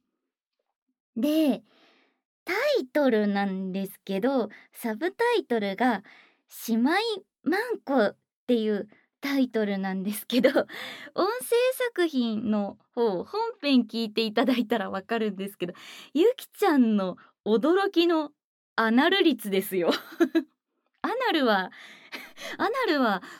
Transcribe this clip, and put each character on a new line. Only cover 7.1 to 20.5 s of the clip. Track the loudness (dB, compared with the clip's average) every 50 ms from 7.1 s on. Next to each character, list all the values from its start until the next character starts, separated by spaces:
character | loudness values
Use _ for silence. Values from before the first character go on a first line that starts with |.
| -4 -6 -10 _ _ _
マ | _ -2 -2 -2
ン | -2 -4 -6 -6 -4
コ | -2 2 2
っ | 2 2 -2 _ _ _ _ _ _
て | 0 0
い | 0 2 0
う | -2 -4 -6 -8 -14 _ _ _ _ _
タ | -6 -2 0 0
イ | 0 0
ト | 0 -2 -2
ル | -2 -2 -4
な | -4 -4
ん | -4 -4 -4
で | -6
す | -6 -8 -8
け | -2 0 2
ど、 | 4 4
<laughs> | 4 2 0 -2 -8 -14 -14 -14 -14 -16 -18 -8 -2
音 | 0 0 0 0 -4
声 | -4 0 2 2 2 2 0 0 -4 -4
作 | 0 -2 -2
品 | 0 0 -2 -2 -2 -2 -4 -2 -2
の | -2 -2 -2 -4 -8 -14 _ _ _
方、 | 0 0 0 0 -2 -4
本 | -6 -4 -4 -4 -4 -6 -4
編 | -2 2 2 2
聞 | 2 2 -4 -6 -6
い | -4
て | -2 -2
い | -2 0
た | 0 0 2
だ | 2 2
い | 0 0
た | -2 -2 -2
ら | -2 -4
わ | -6 -8
か | -6 -4 -4 -2
る | -2 -4
ん | -4
で | -6 -10 -10
す | -8 _
け | -8
ど、 | -8 -8 -14 -20 -20 -20 -20 -20 -4 _
ゆ | 4 4 4 2
き | 0 -8
ち | -18 _ 0 2
ゃ | 4 4
ん | 4 4 4 4
の | 2 0 -2 -6 -10 -16 _ _ _ _
驚 | 0 2 2 4 4 4 4 2 2
き | 2 2 4
の | 4 2 0 -2 -4 -10 _ _ _ _ _ _ _ _
ア | -2 0 2
ナ | 4 4 4 4
ル | 4 4 4
率 | 4 2 2 -2 -2
で | -2 -2
す | -2 -2 -2
よ。 | 0 0 0
<laughs> | 0 -2 -6 -12 -2 -2 -2 0 0 -2 -2 -2